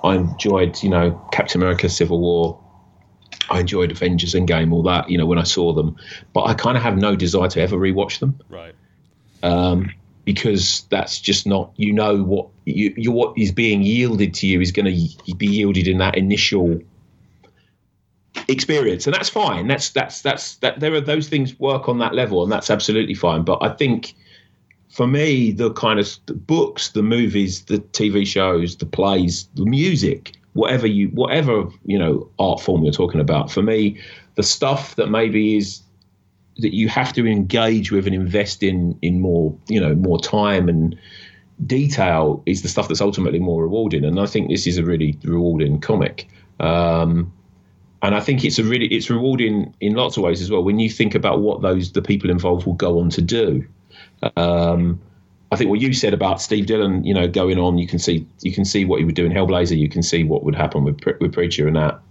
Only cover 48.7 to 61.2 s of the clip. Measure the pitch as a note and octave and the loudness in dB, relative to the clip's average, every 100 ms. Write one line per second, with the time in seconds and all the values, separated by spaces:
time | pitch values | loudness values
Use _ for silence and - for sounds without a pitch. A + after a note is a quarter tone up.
48.7 | B2 A#2 - - A#2 B2+ B2+ A2+ G#2 F#2 | 0 0 -2 0 0 0 0 0 0 -4
49.7 | - G#2 G#2+ A#2+ - F2+ E2 F2+ G#2 F2+ | -4 -2 0 -2 0 0 0 -2 0 0
50.7 | G#2 A2+ A2 G#2+ G2+ G2 D#2+ G#2 - F#2+ | 2 0 0 0 0 0 0 0 0 0
51.7 | F#2 F2+ - - G2+ F#2 F2+ F2+ F2 F2+ | 0 0 -4 -2 -2 0 0 0 0 0
52.7 | F2 F2+ E2+ F2 D#2+ E2+ A#2 G#2 C#2 C2+ | -2 0 2 0 0 0 0 0 0 -6
53.7 | - _ - - _ - - F2 E2+ E2+ | -16 _ -20 -20 _ -4 0 0 2 2
54.7 | F2 F2 F2 - - _ _ _ G#2+ A2 | 2 0 -2 -8 -20 _ _ _ -2 0
55.7 | G#2+ C3 C3 A2 G2 F#2+ F#2+ - A2 G2 | 2 0 0 0 2 0 -2 -2 -2 0
56.7 | A2 G2+ F#2 - G2 F2 F#2+ F2+ F#2 F2+ | 0 2 0 2 2 2 2 2 2 2
57.7 | F2 F2 F2 F#2 E2+ D#2+ _ F#2 F#2 G2 | 2 0 -2 0 -2 -4 _ -6 -2 0
58.7 | G#2 F#2 F2 E2 D#2 E2+ F#2+ F#2 F2+ F2+ | 0 0 2 0 2 0 2 2 2 2
59.7 | E2+ D2+ F2 E2 E2+ D#2+ D#2 D2 D2 D#2 | 2 0 0 0 0 2 0 0 0 0
60.7 | - C#2+ D2 - - | 0 -2 0 -4 -2